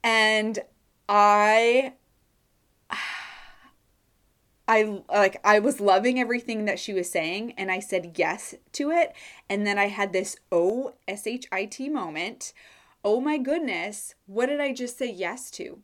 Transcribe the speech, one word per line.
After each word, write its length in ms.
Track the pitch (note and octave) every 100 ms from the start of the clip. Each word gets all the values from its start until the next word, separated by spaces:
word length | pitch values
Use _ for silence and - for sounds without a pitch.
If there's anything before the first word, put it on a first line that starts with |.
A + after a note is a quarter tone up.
And 560 | A#3 A3 A3 A3 G#3+ G#3 - _ _ _ -
I, 840 | G3+ G#3 G#3 G#3 A3 A#3 B3 C4+ C4 _ _ _ _ _ _ _ _ _
<sighs> 40 | - - - - - - - _ _ _ _ _ _ _ _ _ _ -
I, 320 | A3 G#3+ G3 -
like, 320 | G#3 G3 - G#3
I 140 | G#3+
was 200 | A3+ C4
loving 400 | G3+ F#3+ A#3+ B3+
everything 460 | A#3 A#3+ A#3+ A3 G#3+
that 120 | -
she 160 | -
was 160 | F#3+ F3
saying, 440 | F3 D#3+ F#3+ A#3 -
and 140 | F#3+
I 80 | F#3
said 380 | - F#3 E3+ E3
yes 360 | F3 G#3+ - - _
to 180 | - C#4+
it. 220 | E4+ E4 - - - -
And 160 | G3+ G#3
then 140 | G3+
I 80 | G3+
had 240 | G3+ G3
this 240 | F#3 G3+ - _
O 420 | F3 F3+ A#3 C4+ - -
S 180 | G#3 A3
H 220 | B3 -
I 140 | F#3+ G#3
T 220 | - C4+
moment. 640 | D4 E3+ D#3 F3+ A#3 - - - _ _ _
Oh 180 | G#3 A3+
my 160 | C#4+ D4+
goodness, 760 | B3+ E4 C#4+ F3 F#3 - - _ -
what 220 | G3+ B3+
did 120 | D4
I 140 | C#4+
just 240 | B3+ B3 -
say 120 | B3+
yes 400 | F3+ F3 B3+ -
to? 280 | - F3 -